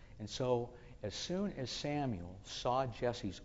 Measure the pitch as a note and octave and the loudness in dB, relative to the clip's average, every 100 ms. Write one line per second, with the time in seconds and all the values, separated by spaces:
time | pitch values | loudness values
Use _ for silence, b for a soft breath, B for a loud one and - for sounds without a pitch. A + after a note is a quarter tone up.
0 | B - G#2 - B2+ A#2+ A#2+ B B B | B -10 -6 0 4 4 2 B B B
1 | G#2 - - F3+ G3+ - B2 - D3+ D3 | -6 -4 0 0 0 -2 -4 -2 0 2
2 | C3+ F#2 F2 F#2+ - - B2+ B2+ C3 A2 | 2 0 -4 -8 -8 0 4 4 2 2
3 | A#2+ A2+ G2+ - | 2 2 -2 -4